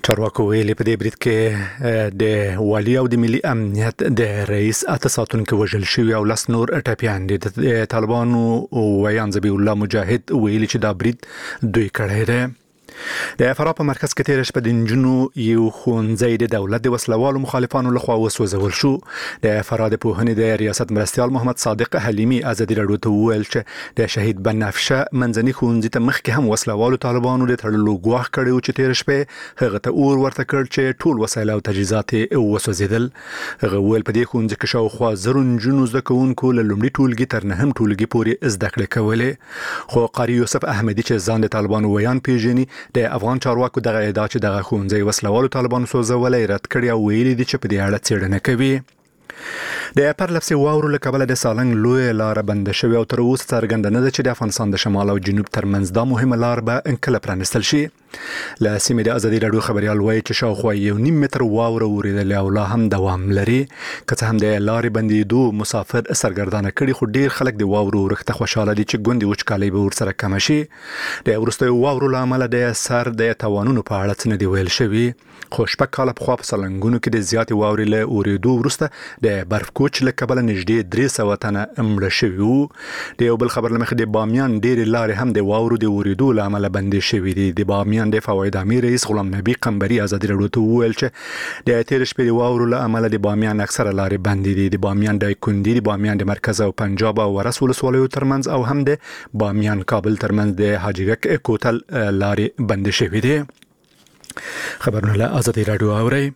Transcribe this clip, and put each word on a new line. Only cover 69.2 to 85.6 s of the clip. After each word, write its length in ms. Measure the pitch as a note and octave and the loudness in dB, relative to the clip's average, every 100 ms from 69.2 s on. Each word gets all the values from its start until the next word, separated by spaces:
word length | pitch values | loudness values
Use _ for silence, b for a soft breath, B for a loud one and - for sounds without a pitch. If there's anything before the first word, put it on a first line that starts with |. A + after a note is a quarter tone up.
| G2+ | 0
وچکالۍ 400 | G2+ - G2+ G2+ F#2+ | -2 -2 0 0 0
به 100 | G2 | 0
ورسره 280 | - G2 - | 0 -4 -4
کمه 160 | G2+ G2 - | -2 -2 2
شي. 140 | D3+ D3+ B B B B B - | 0 0 B B B B B 0
د 120 | G#2+ | 2
وروستیو 320 | A2+ - B2+ A#2+ | 0 0 2 4
واورو 300 | C#3 C3 C3+ | 2 2 0
له 140 | C3 B2+ | 0 0
امله 220 | B2+ B2 | 0 0
د 180 | A#2+ B2 A2 | 0 0 -2
سر 280 | - A#2+ A#2+ A2+ | 0 0 0 0
د 160 | A2+ A2 | 0 0
تاوانونو 420 | A2+ G2+ A2 B2+ - | -2 0 2 0 0
په 100 | G2+ | -2
اړه 140 | G2+ G2 | -2 -2
څه 140 | A#2 | -2
نه 80 | G2+ | 0
دي 60 | F#2+ | 0
ویل 180 | F#2+ F#2 - | 0 0 0
شوي. 280 | A#2 G#2+ A#2+ A#2+ B B B | 0 2 0 -2 B B B
خو 140 | - A2 | -4 -2
شپږ 160 | - C#3 - | 0 -2 0
کاله 180 | C3 - | -2 -2
پخوا 160 | - B2 | -2 -2
په 80 | - | -2
سالنګونو 500 | G#2 F#2+ F#2+ A2 A#2+ | -4 -4 -2 0 0
کې 80 | A#2+ | 2
د 100 | A2+ G2 | 0 0
زیاتې 240 | A2+ A2+ G#2+ | 0 0 2
واورې 260 | G#2+ G#2+ G#2+ | 2 2 0
له 60 | A2 A2 | 0 0
اورېدو 480 | A2 G2 G2 B2 B2+ | 0 0 0 2 2
وروسته 320 | B2+ - - B B B A2 | 0 -2 -4 B B B -2
د 120 | G2 F2 | -2 -2
برف 180 | G#2+ - - | -4 -4 -2
کوچ 240 | C#3 - C3 | 0 2 -2
له 60 | B2+ | 0
کبله 240 | B2 B2+ A#2+ | -2 0 0
نږدې 300 | G2 F2+ A2+ F#2 | 0 0 0 0
درې 140 | G#2 C3+ | 0 0
سوه 240 | - G#2 G2+ A2 | 0 -2 -2 -2
تنه 160 | G2+ A2 - | -4 -4 -4
مړه 320 | A2 G#2 G2 - | -2 0 0 0
شوي 240 | A2+ F#2 G#2 | -2 0 2
وو. 100 | C3 C#3+ B B B B - | 2 0 B B B B 0
د 80 | A#2+ | 0
یو 80 | A#2 | 2
بل 100 | B2 | 0
خبر 200 | - A2+ | 0 -2
له 40 | A2+ | -2
مخې، 120 | A#2 A#2+ | 0 -2
د 100 | A2+ A2 | 0 0
بامیان 340 | A2 B2 C3+ G#2+ | 0 0 0 0
ډېرې 240 | A#2+ B2 A2 | 2 2 2
لارې 200 | A#2 A2 G2+ | 0 0 0
هم 160 | B2 G#2+ | 0 0
د 100 | G2+ | 0
واورو 320 | G#2+ | 0